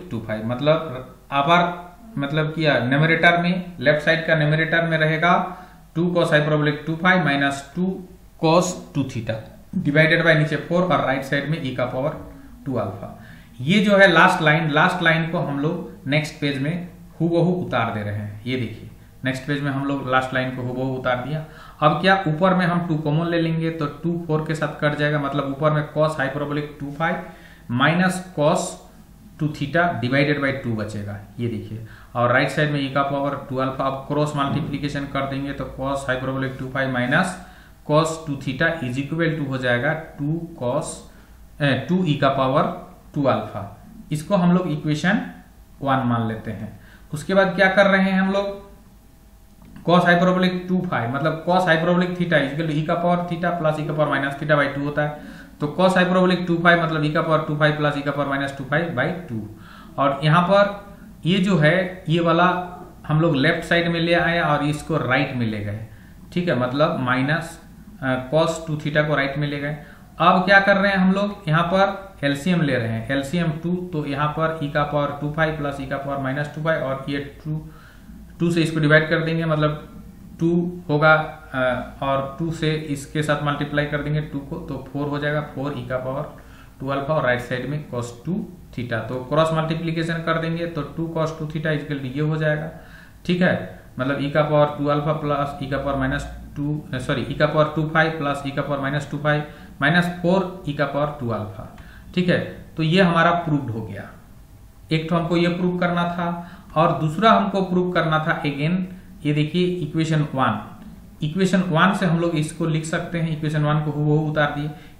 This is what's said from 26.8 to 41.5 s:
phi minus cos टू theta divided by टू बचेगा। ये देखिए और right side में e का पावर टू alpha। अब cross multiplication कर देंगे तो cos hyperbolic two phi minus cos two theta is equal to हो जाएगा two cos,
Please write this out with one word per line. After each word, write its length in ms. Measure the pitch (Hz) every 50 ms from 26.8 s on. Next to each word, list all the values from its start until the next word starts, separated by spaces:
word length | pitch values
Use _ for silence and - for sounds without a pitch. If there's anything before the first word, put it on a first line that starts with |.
| 143 143 147
phi 160 | - 165 170 185 - - - - - - - - - - - 120
minus 440 | 123 139 156 165 180 190 185 - - - - -
cos 340 | 151 147 156 180 - - - - - - - - - - - - - - - - -
टू 80 | 156 151 147
theta 320 | - 143 127 - 170 175 - 127 113
divided 400 | 123 120 135 143 147 147 143 139
by 100 | 139 135 123 - -
टू 120 | 120 113
बचेगा। 420 | 107 104 104 - 101 104 101 104 104 - - - -
ये 80 | 117 113
देखिए 380 | 107 101 101 - 110 113 - - - - - - -
और 160 | 123 120 123 123
right 160 | 131 147 147
side 220 | - 160 151 147
में 80 | 147 143
e 120 | 139 131 135
का 100 | 143 139
पावर 400 | 139 143 139 139 143 135 135 - -
टू 80 | 131 127
alpha। 280 | 131 131 131 - 135
अब 200 | 135 131 - - -
cross 280 | 143 147 151 147 - 143
multiplication 680 | 139 143 - - - - 143 135 143 139 147 143 139 - -
कर 120 | 135 135 135
देंगे 260 | 135 135 139 139 135
तो 200 | - 131 - -
cos 360 | 131 131 135 139 - - -
hyperbolic 500 | 127 127 131 131 131 131 135 127 127 -
two 120 | 131 127 -
phi 100 | 135 135 131
minus 420 | 127 123 123 123 147 175 185 - - - - - - - - - - - - -
cos 300 | 151 156 165 156 - - - 147
two 80 | 139 123
theta 280 | - 135 131 131 165 165 156 131 123
is 160 | 127 127 139
equal 340 | 139 - 160 160 170 156 147
to 140 | - 143 131
हो 80 | 131 123
जाएगा 340 | 127 123 120 120 131 151 160 151 - - - -
two 200 | 143 147 160 165 165 - - -
cos, 340 | 123 120 131 156 - - - - - - - - - - - - - -